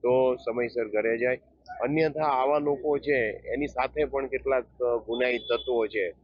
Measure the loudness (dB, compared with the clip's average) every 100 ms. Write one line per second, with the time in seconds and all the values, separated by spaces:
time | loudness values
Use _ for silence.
0 | 4 4 4 2 -4 -2 -2 -2 -2 0
1 | 0 0 0 -2 _ _ -18 -6 -2 2
2 | 0 0 0 2 2 2 2 -2 0 -2
3 | 2 2 2 -2 -6 -4 -4 -2 -2 0
4 | -2 -2 -2 -4 0 0 -2 _ 0 0
5 | -2 -2 0 0 0 -2 0 0 0 0
6 | -4 -4